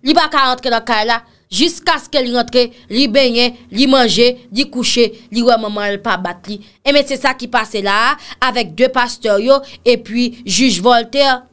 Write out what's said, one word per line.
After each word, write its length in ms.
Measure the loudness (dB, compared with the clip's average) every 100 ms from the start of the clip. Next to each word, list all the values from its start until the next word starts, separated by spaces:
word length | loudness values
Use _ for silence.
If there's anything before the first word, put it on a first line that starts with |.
| 2
Li 100 | 0
pa 140 | 2
ka 160 | 0 0
antre 200 | -2 -2
nan 140 | -4 0
kay 180 | -2 0
la 120 | -2 -4 _ _
jiskaske 680 | -2 -2 -2 -4 -4 -2 -2
l 120 | 0
rantre, 340 | -2 0 0 0 -6 _
li 200 | -2 2
benyen, 480 | 2 2 2 0 -2 -12
li 180 | -2 2
manje, 400 | 4 4 4 2 0 -8
li 160 | -6 -4
kouche, 400 | -4 -2 0 0 -2 -8
li 160 | 0
wè 120 | 2 2
manman 340 | 0 -4 -4
l 60 | -4
pa 140 | -4 -4
bat 300 | -4 -10 -12
li. 80 | -14 -14 _
Enben 240 | 0 2 0
se 120 | -2
sa 140 | -4 -4
ki 120 | -4
pase 300 | -4 -2 -4
la 120 | -2 0 0
a 40 | -2 -10 -4 -2
avèk 260 | -2 -4
de 160 | 0 0
pastè 440 | 2 -2 -4 0 0
yo 180 | 4 2 2 -4
epi 500 | 0 0 -2 -4 -4 -4
Jij 380 | -6 0 0 2
Vòltè. 440 | 2 2 0 0 0 0 -6